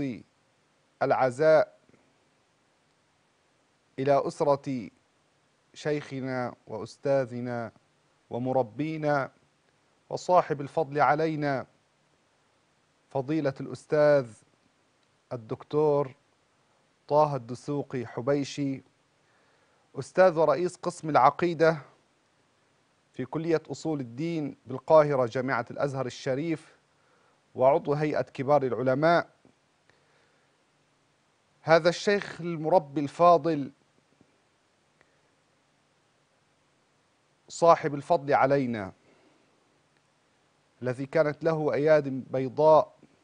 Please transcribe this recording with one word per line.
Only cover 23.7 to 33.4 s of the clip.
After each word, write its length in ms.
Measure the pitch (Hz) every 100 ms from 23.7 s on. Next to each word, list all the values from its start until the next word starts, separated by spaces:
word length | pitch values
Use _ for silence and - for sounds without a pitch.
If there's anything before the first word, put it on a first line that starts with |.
أصول 300 | 143 160 151
الدين 560 | 123 120 165 165 143 - -
بالقاهرة 600 | 127 - 156 147 139 123
جامعة 400 | 131 127 120 120
الأزهر 360 | - 143 135 123
الشريف، 720 | - - 131 165 156 - _ _ _ _ _ _ _ _
وعضو 400 | 123 127 135 127
هيئة 280 | 143 151 135
كبار 400 | 127 - 131 147
العلماء. 640 | 131 113 127 131 156 170 - _ _ _ _ _ _ _ _ _ _ _ _ _ _ _ _ _ _ _ _ _ _ _
هذا 260 | - 165 165
الشيخ 520 | 165 - 202 - -
المربي 600 | 170 165 156 180 147 139
الفاضل 680 | 143 - 175 170